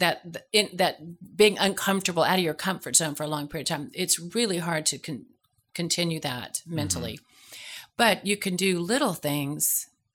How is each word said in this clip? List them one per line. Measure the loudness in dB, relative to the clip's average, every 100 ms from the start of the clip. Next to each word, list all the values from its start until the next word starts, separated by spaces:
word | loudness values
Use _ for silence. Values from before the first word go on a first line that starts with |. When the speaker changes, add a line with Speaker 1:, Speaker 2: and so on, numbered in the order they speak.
Speaker 1:
that, | 2 0 -6 -14 0
in, | 2 2
that | 2 0 0 -10 -16 -4 6
being | 6 6
uncomfortable | 2 2 0 0 0 2
out | 4 4
of |
your | 2
comfort | 0 -4 -4 2 2
zone | 2 -2
for |
a | -4
long | -4 -4
period | -6 -4
of | -4
time, | -4
it's | -2 0 0 0 -2
really | 0 0
hard | -2 -2 -2
to | -4
con-, | -6 -10 -12 _ _ _ _
continue | -6 -2 0 0 -2
that | -4 -6 -8 -10
Speaker 2:
Mm-hmm. | -6 -4
Speaker 1:
mentally. | -2 -2 -4 -8 -16 _ -20 -18 -16 -16 -10 2
But | 2 2 0
you | -2
can | -2 0
do | 2 2
little | 0 2 2
things, | 0 -2 -2 -2 -2 0 0 -4 _ _